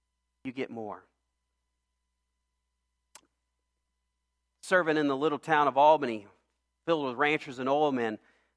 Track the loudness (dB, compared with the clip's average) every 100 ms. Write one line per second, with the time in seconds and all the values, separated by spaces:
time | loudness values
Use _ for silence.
0 | _ _ _ _ -14 -8 -8 -8 -12 -12
1 | _ _ _ _ _ _ _ _ _ _
2 | _ _ _ _ _ _ _ _ _ _
3 | _ -20 _ _ _ _ _ _ _ _
4 | _ _ _ _ _ _ 0 2 2 0
5 | 0 0 -2 -2 0 2 2 4 6 4
6 | 0 -6 -10 _ _ _ _ _ -4 -2
7 | -2 -2 0 0 -4 -6 -2 2 2 0
8 | -4 -6 _ _ _